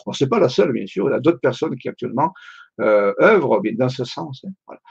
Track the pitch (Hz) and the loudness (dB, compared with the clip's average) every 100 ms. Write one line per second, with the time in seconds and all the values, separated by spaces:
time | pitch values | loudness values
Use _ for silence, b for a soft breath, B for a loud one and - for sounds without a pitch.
0 | - 190 135 233 170 160 190 113 101 190 | -10 -2 0 2 2 2 0 0 -6 -4
1 | 139 127 139 170 135 127 160 123 123 - | -2 0 0 2 0 -2 -6 -6 -10 -8
2 | 117 117 156 B B B B - 110 104 | -6 -2 -2 B B B B -4 2 4
3 | 101 98 180 214 135 107 104 110 127 131 | 2 4 4 4 4 0 0 -2 -2 -2
4 | 123 - 160 135 196 190 - - b | -8 -8 -10 -12 -14 -16 -18 -20 b